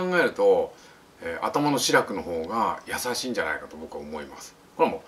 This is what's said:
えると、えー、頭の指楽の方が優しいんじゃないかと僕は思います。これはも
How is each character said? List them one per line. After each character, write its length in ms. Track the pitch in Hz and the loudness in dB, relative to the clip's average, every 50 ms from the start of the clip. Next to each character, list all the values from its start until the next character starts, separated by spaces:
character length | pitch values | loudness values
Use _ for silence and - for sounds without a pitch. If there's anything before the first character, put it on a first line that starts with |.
| 180 180 180 | 0 2 2
え 60 | 170 | 4
る 80 | 143 117 | 2 2
と、 420 | - - 101 98 95 85 - - - - - - - - - - - - | 2 4 6 6 6 6 4 0 -6 -18 -20 -20 -20 -20 -20 -20 -20 -12
え 180 | 85 82 82 - | -10 -8 -6 -4
ー、 20 | - | -4
頭 260 | 110 - 147 147 147 | 0 0 2 2 2
の 80 | 139 123 | 2 2
指 140 | - - | 2 4
楽 220 | 143 131 - - 101 | 4 4 4 2 -4
の 80 | 123 | -6
方 220 | - - 85 80 80 | -6 -4 -4 -4 -4
が 360 | 85 110 117 104 90 82 - - | -4 -2 0 0 0 -2 -4 -6
優 80 | - 101 - - 123 117 | -6 -6 -4 -2 -4 -4
し 100 | - 131 | -4 -4
い 40 | 127 | -4
ん 40 | 113 | -2
じ 60 | 98 | -2
ゃ 20 | 82 | -2
な 100 | 78 76 | -2 -4
い 20 | - | -6
か 80 | - | -8
と 100 | - 78 | -12 -14
僕 200 | 78 80 - - | -14 -14 -12 -12
は 40 | - | -12
思 220 | - - 78 76 | -10 -8 -10 -10
い 40 | 71 | -10
ま 140 | - - - | -10 -14 -16
す。 140 | - - - - - - - | -18 -18 -20 -20 -20 -12 2
こ 80 | - 165 | 2 2
れ 40 | 110 | 2
は 60 | 85 | 2
も 80 | - - | -4 -10